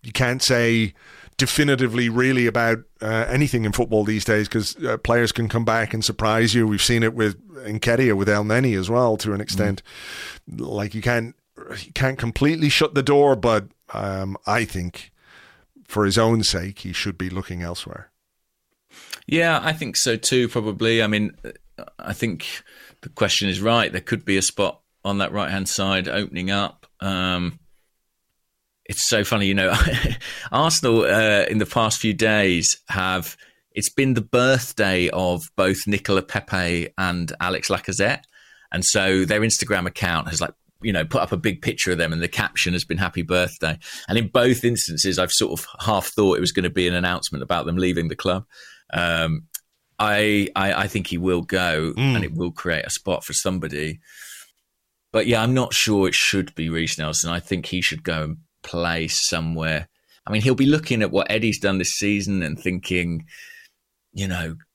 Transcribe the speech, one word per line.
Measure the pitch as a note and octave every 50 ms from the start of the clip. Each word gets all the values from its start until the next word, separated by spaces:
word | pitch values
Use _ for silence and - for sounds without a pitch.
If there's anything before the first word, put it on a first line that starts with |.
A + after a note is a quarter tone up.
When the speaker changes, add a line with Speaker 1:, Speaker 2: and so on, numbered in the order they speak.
Speaker 1:
you | - A#2+
can't | A2 - C3 A#2+ B2+ C3
say | - - C3 A#2+ A#2+ A#2 A#2 A2+ A2 G#2 - _ - - - - - - _ -
definitively | C3+ B2 - - D3+ C#3+ C#3 B2 C3 A#2+ A2 B2 A#2+ A#2
really | A2+ A#2+ B2+ C3 C3+ B2+ A#2+
about, | A#2 G#2+ A#2+ A#2 A2+ A2+ A2+ - _ _ _
uh, | A2+ A2 A2 A2 A#2 A2+
anything | A#2+ C3 D3 C3+ - A#2+ A2
in | G#2
football | G2+ - A#2+ - A2 G#2+ G#2
these | G#2 A2 G#2+ G2
days | - A2 G#2+ G#2+ G2+
'cause, | - A2+ G#2 - - - E3
uh, | B2 A2+ A2
players | - - A#2 A#2+ A#2+ A2+
can | - - A#2 G#2+
come | - A#2 A#2
back | A2 A2 A2+ A2 - -
and | A2 A2
surprise | - G#2+ - A2+ A2 G#2+ A2+ A#2 A#2 G2+
you. | A#2+ A2+
We've | A2 G#2 G2
seen | - - B2 A#2
it | A2+ A2+ A2
with | A2+ A2 G#2+ F#2+ - - - E3 C3+ B2+
Nketiah, | A2 G#2 G#2+ - A#2+ A#2 A#2+ C3+ A#2+ G#2
with | G2 G2 G#2
El | G#2 G#2 G#2
Neni | G#2+ A2 A#2+ C3 C3 A2 F#2+
as | F#2 F#2
well, | A#2 B2 B2 A#2+ A2 G#2
to | - G#2+
an | G2+ G2
Speaker 2:
Mm. |
Speaker 1:
extent. | G#2+ - F#2+ F#2+ G#2 G#2 G2 F#2+ - - - - - - - - - - - - _
Like, | - - - - - - G#2 G2+ G#2 G#2+
you | A2
can't, | G2 B2 A#2+ A#2 A#2 A#2 - _ _ _ _
you | - - - - - - - -
can't | - C3+ C3 C3+ -
completely | - A#2 A2+ - C#3 D3 E3 D#3+ D#3 D3
shut | - - D#3+ D3+ -
the | C#3+
door, | C3 C#3 D3 C#3+ C#3+ C#3+ C3+
but, | G#2+ F#2 A#2+ A2+ G#2+ G2 - _ _ _ - -
um, | G#2 G2+ G2 F#2+ F#2+ F#2+ F#2+ G2 - _
I | - G#2 A#2 A#2
think | G2+ - F#2+ F2 F2+ - - - - _ _ _ _ - - - - - _ _ _ _ - - _
for | - G#2+ G#2
his | G2 G2+ A#2
own | A2+ A2+ A#2 A2+
sake, | G2+ - - F2+ F2 F#2+ G2 -
he | - F#2+
should | F2 - - G#2 F2+
be | D#2+ F#2 F#2
looking | F2 F#2+ F#2+ - F2+ F2
elsewhere. | F2 E2+ F2 - - - - - - _ _ _ _ _ _ _ _ _ _ _ _ _ _ _ _ _ - - - - - - _
Speaker 2:
Yeah, | - C#3 E3 E3 E3+ D#3+ C3+
I | - D#3+
think | D#3 D#3+ D#3+ A#2 F2+
so | - - C3 A#2
too, | A2+ - - C3 B2+ B2 A2+
probably. | - A#2+ G#2+ G#2+ G2+ F2 A2 A2+ A2+ A2+
I | A2
mean, | G#2+ G#2+ G#2 G#2 G2+ - - - A1+ - - _ _ _ - - - _ -
I | - -
think | F#2+ - - A#2 F2+ D#2 - - - - - - - - - - - _
the | - -
question | - - G#2+ G2 - - G2+ G2
is | F2+ F#2+
right. | G2 A2+ A#2 A#2 G#2+ -
There | - F#2
could | - - A#2 G2 -
be | - G2
a | F#2+
spot | F#2+ - - - G2+ E2+ - _ _ _ _ _ _
on | G2 G2+ G2
that | G2 -
right-hand | - G#2 F#2+ - F#2 G2 G2 F2+
side | - - G2 F#2+ G2 F#2+ F#2 D#2+
opening | B1+ G2 G#2+ - - E2 F2+ F#2+
up. | G2 G2+ G2+ - - _ - _ _ _
Um, | - G2 F#2+ F2+ F#2 F#2 F2+ F2+ F2+ F2+ E2+ - _ _ _ _ _ _ _ _ _ _ _ _ _ _ _ _ _ _ _ _ _ _ _ _ _
it's | - - - - -
so | B2 G#2+ G#2
funny, | - A#2+ G#2+ G2+
you | F#2+ G2
know, | G2 F#2+ F#2 E2+ - - D#3+ - A#2 - D#3 -
<laughs> | - - - - - - -
Arsenal, | - B2+ D3+ E3 D#3+ - - B2 A2+ A2+ -
uh, | C#2+ F#2+ A2 A2 G#2+ G#2 G2+ F#2+ -
in | - G#2+
the | G#2
past | - - B2 A2+ G#2+ - -
few | - A2 G#2
days | E2 A2+ A2 G#2+ G#2+ G2+ F#2+ F2+ E2+ D2+ - - - _ -
have, | - F#2+ F#2 F#2 F#2 F#2 E2+ - - _ - _ _ _ _ _
it's | _ - G#2+ -
been | - - C3+ C3+ B2+
the | A#2
birthday | G#2 - - B2 B2 B2+ C3+ B2 A#2 - - - G#2+ G2 F#2+ F2+ F2+ F2
of | - F2+ F#2 F2+ F2 E2+ - - _
both | - F#2+ F#2 F#2+ F#2 -
Nicola | G2+ G2+ G2 - - G2 F#2+
Pepe | F2+ - - G#2+ - - - F#2 F2+ E2+ F2 E2+ E2+ - _ -
and | F#2+ F2+ F2 F2+ E2+ D#2+ - -
Alex | F2 F2+ F#2 - - -
Lacazette. | G2 F2+ - - F#2 - G2 A2+ C3+ - _ _ _ - _ _ - _ _ _
And | - F#2 F#2
so | - - G#2+ F#2+ F#2+ F#2+ F#2+ F#2
their | D#2+ G#2+ G#2+
Instagram | A2 A2+ G#2+ - - - G#2 F#2+ F2
account | F2+ - - - F2 E2+ D#2+ - E2
has, | D#2+ D#2
like, | E2+ - - _ _ _ _ _
you | - A2+
know, | G2 E2+ D#2+
put | D#2+ - C3
up | - -
a | - F2+
big | D#2 A2 F#2 D#2
picture | - - F2 - - F#2
of | F2+ E2
them | E2+ D#2+
and | D#2+ E2
the | E2+ F2
caption | - - G#2+ - - - - F2+ F2
has | F2 -
been | - E2 F2
"Happy | F#2+ E2+ - F#2
Birthday." | E2 D#2+ F2+ F2+ F2+ E2+ - - - D#2+ D#2 D#2+ - - - - -
And | - F#2+ A#2
in | A2+ F#2+
both | _ B2+ A#2+ B2+ B2+ B2 -
instances, | A#2+ A#2+ A2 - - E2 D2+ - F#2+ F2+ E2
I've | F2+ F2+
sort | - - G#2+ - - E2
of | - - - -
half | - A2 G#2+ F#2+ - -
thought | - - G#2 F#2+ F2
it | -
was | F2+ F2
gonna | - G2 F2+ F2+
be | E2 F#2+ F2+
an | F2 F2+
announcement | F2 F2+ F2+ F2+ - - - - C#2+
about | C2 - F2+ E2+ C2+
them | D#2 E2+ F#2
leaving | F2+ F#2 F2+ E2+ E2 D#2+
the | D#2
club. | - - F#2+ F2+ F#2+ G#2+ _ _ - - - - _ _ _
Um, | - F2+ F2 E2+ E2+ E2 E2 E2 D#2+ D#2 D#2+ _ - - _ _ _ _ _ _ _ -
I, | G#2+ G#2+ G#2 G#2 G#2+ G#2+ G#2 G#2 G2+ - -
I, | F#2+ F#2+ G2 F#2+ -
I | G2 G2
think | - G#2 F2
he | - F2+
will | E2+ F2 F#2 F2+ F2
go | E2+ - - F#2 F2+ F2 D#2+ D#2 D#2+ D#2 -
Speaker 1:
Mm. | G#2+ C3 C3+ B2+
Speaker 2:
and | G#2 E2+
it | - D#2+
will | E2 F2 F2
create | E2 - - E2+ E2 D2+ -
a | -
spot | - - _ G2 F2+ - -
for | -
somebody. | D2 - - G2 F#2 F2+ D#2+ D2 C#2 D2 D2+ D#2+ D#2+ D#2+ _ _ - - - - - - - _ _ _ _ _ _ _ _ _ _ _ _ _
But | - A2 F#2+
yeah, | A2+ A#2+ A2
I'm | A2+ A#2+ B2+
not | C3 B2 A2+
sure | - - - A2 G#2+ G2+ F#2+
it | F2 -
should | - - - - G2 F#2 - _
be | - D#2+ D#2+
Reiss | E2 E2 E2 D#2 - -
Nelson. | D#2 D2+ D#2+ - - E2
I | E2+ F2
think | - - G2 F2+ D#2
he | - - F2+
should | F2 - D#2 D#2+
go | D#2+ F2 E2 D#2+ D#2
and | D#2 D#2+ - _ _ _ _
play | - - - E2+ E2+ E2+ E2 E2 E2 E2
somewhere. | - - - - - E2 E2 E2 E2 D#2+ D#2+ D#2+ D#2+ D2+ - _ _ _ _ _ _ _ _
I | -
mean, | G#2+ G#2+
he'll | G#2+ C3 B2+
be | C3 C3+
looking | C#3 D3 D#3 D#3+ - B2+ A2+
at | G#2+ F2+
what | - G2 - -
Eddie's | G#2 A2+ A2+ A2+ G2+ -
done | - G2 F#2+ F#2
this | F2 -
season | - - G2+ G2+ G#2 G2+ G2 G2 G2 F#2+
and | F2 D2 D#2 -
thinking, | - F#2+ F#2 F2+ - - F#2 F2 F2 E2+ E2+ D#2+ D#2+ - - - - - - - - _ _ _ _ _ _ _ _ _
you | _ G2 G2 F#2+
know | F2+ F2 E2 D#2+ D#2+ D#2+ - _